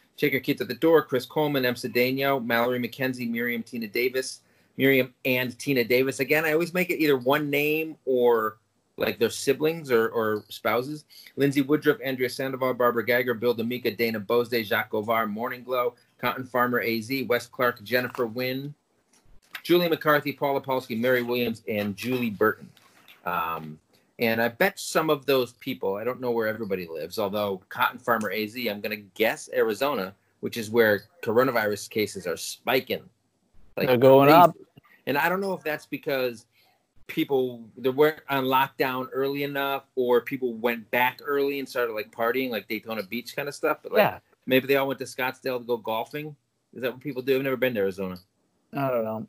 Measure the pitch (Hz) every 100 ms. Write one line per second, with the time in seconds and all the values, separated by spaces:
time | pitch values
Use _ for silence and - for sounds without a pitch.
0 | _ - 147 131 127 143 117 123 160 165
1 | - - - - 151 143 127 123 127 113
2 | 123 135 139 139 117 117 117 123 117 -
3 | 131 127 120 117 120 117 113 123 110 120
4 | 123 127 131 - _ _ _ - 131 135
5 | 127 _ 139 127 127 - - 135 113 131
6 | 131 131 127 147 160 156 170 180 175 170
7 | 151 135 120 147 147 143 147 156 160 156
8 | - 127 120 117 110 - _ _ _ -
9 | 117 101 113 - - 131 151 165 143 117
10 | 113 117 110 107 - - 113 113 127 151
11 | - - - - 139 139 131 151 151 143
12 | 135 127 127 - 135 131 131 120 120 117
13 | 110 123 123 113 123 120 113 123 120 107
14 | 117 110 98 120 117 120 107 110 113 110
15 | 104 113 110 104 123 127 120 127 123 -
16 | _ - 127 127 131 127 123 120 104 113
17 | 110 135 113 120 - - 127 - 104 123
18 | 123 - 117 113 127 131 143 147 _ _
19 | _ _ _ - _ - - 175 175 156
20 | 156 147 143 135 143 139 135 131 127 113
21 | 123 127 120 123 120 113 - 107 104 98
22 | 117 127 120 98 110 - - _ _ _
23 | - - - 87 85 80 78 78 _ _
24 | _ - 117 113 117 113 190 - - 175
25 | 156 147 131 135 123 - - 127 95 98
26 | 113 123 127 117 110 110 110 95 85 80
27 | 78 - 101 104 104 95 - - 123 123
28 | - 113 104 107 107 120 120 104 107 107
29 | 101 - 110 151 - 127 113 104 139 131
30 | 95 98 _ - - 117 107 117 113 101
31 | - - - 110 135 120 107 104 - 113
32 | 104 98 87 82 - - - 131 - 98
33 | - _ _ _ _ - - - 95 123
34 | 131 135 139 160 180 - - - _ _
35 | - 139 165 185 196 180 156 151 - 143
36 | 151 139 127 113 - _ _ _ _ -
37 | - - 156 135 131 120 113 123 123 131
38 | 151 156 - 139 131 131 135 - 139 127
39 | 127 127 139 143 143 139 139 135 - -
40 | 123 120 113 135 127 113 117 117 107 123
41 | 123 123 - 143 139 139 131 131 120 107
42 | 107 - 117 127 131 113 95 110 110 110
43 | 95 113 - - 143 - 160 156 - -
44 | 185 95 _ _ - 127 127 139 139 127
45 | 120 - 127 127 135 127 117 120 107 110
46 | 117 147 151 147 _ _ _ - 123 127
47 | 147 127 123 131 135 131 127 117 98 92
48 | 95 90 _ _ _ _ _ 143 135 127
49 | 110 110